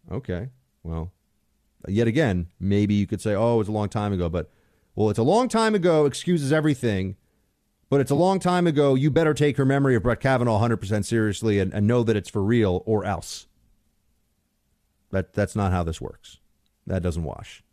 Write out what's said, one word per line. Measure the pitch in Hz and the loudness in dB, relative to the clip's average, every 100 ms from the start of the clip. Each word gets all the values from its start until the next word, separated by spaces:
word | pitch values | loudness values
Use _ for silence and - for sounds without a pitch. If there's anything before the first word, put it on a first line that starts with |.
| - | -10
Okay, | - - 87 127 _ _ _ | -10 -6 -8 -8 _ _ _
well, | 82 82 85 _ _ _ _ _ _ _ - | -10 -8 -8 _ _ _ _ _ _ _ -4
yet | 98 117 | 0 2
again, | 117 143 90 85 _ | 2 0 0 -4 _
maybe | 98 101 104 | -2 2 2
you | 104 98 | 2 0
could | 104 | -4
say, | 110 101 | -2 0
"Oh, | 117 117 | 2 0
it's | 104 | 0
a | |
long | 107 104 | -2 -4
time | 113 104 | -4 -4
ago," | 95 85 | -2 -2
but, | 87 78 _ _ _ _ - | -4 -6 _ _ _ _ -2
well, | 107 | 0
"It's | 104 | 2
a | |
long | 120 208 254 | 2 2 2
time | 220 220 214 | 2 2 2
ago" | 175 156 147 | 2 4 2
excuses | - - 175 135 | -2 -2 0 2
everything, | 156 151 139 120 98 95 92 _ _ _ _ _ _ _ | 0 2 0 -2 -2 -4 -8 _ _ _ _ _ _ _
but | 139 | 0
"It's | 127 | 2
a | 143 | 2
long | 180 190 | 2 2
time | 180 180 175 | 0 2 2
ago," | 147 143 131 | 2 2 4
you | 147 | 2
better | 139 160 | 2 2
take | 139 147 135 | 2 0 2
her | 135 | 2
memory | 139 139 123 | 2 2 2
of | |
Brett | 117 113 | 0 0
Kavanaugh | 135 127 120 107 | 0 0 2 2
a | |
hundred | 117 110 | 0 -2
percent | 98 107 98 | -2 -4 -2
seriously | 117 107 95 113 101 | 0 0 -2 0 0
and, | 95 | 0
and | 104 104 | 0 2
know | 123 | 2
that | 113 104 | 2 0
it's | - | -2
for | 107 | -2
real | 98 120 104 90 - | 2 4 4 0 0
or | 107 98 | -2 -2
else. | 87 - - - _ _ _ _ _ _ _ _ _ _ _ _ _ _ _ _ | -6 -8 -16 -18 _ _ _ _ _ _ _ _ _ _ _ _ _ _ _ _
That, | 95 92 | -6 -4
that's | - 98 107 | -2 -2 0
not | 98 | 0
how | 90 | 0
this | 85 - | -2 -6
works. | - - - - _ _ _ _ - | -10 -14 -20 -20 _ _ _ _ -6
That | 92 | -2
doesn't | 87 82 | -2 -4
wash. | 78 - - - _ | -6 -10 -16 -20 _